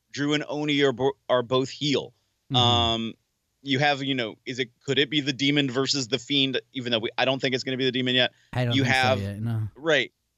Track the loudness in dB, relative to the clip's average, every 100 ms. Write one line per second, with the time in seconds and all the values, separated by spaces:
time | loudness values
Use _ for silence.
0 | _ -4 -2 -2 -2 -4 0 2 2 2
1 | -2 -2 0 0 2 0 0 -4 0 0
2 | -2 _ _ _ -2 2 4 4 2 0
3 | -4 -10 _ _ _ _ -2 2 2 0
4 | -2 -2 -4 -8 -12 -6 -8 _ -2 0
5 | 2 0 -2 -2 0 2 0 0 -2 -2
6 | -2 -4 -2 0 0 -2 -6 -10 -2 -2
7 | -2 -2 0 0 -2 -2 -4 -2 -2 0
8 | 0 2 0 _ -10 -4 0 2 2 2
9 | 2 2 -2 -6 -4 -4 -6 -6 2 2
10 | 2 _ _